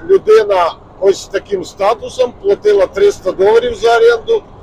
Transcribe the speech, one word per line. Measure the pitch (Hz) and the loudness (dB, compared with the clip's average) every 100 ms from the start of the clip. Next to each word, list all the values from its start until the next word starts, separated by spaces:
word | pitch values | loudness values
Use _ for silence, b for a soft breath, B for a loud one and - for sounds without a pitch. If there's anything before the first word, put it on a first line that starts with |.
| - | 0
людина | 392 - 220 202 190 170 - - - | 0 4 2 2 0 -2 -4 -16 -4
ось | 190 185 | -2 -2
з | - | -4
таким | 294 - 196 165 | -10 -6 -8 -8
статусом | - 196 453 494 - 349 - | -4 -4 -4 -6 -6 -6 -4
платила | - 196 415 202 185 | -4 -2 0 0 0
триста | 196 202 - 185 | 0 0 0 -4
доларів | 160 - 226 247 453 | -2 2 2 0 -2
за | - 233 | 0 2
оренду, | 233 453 440 453 - - | 2 2 0 -4 -6 -20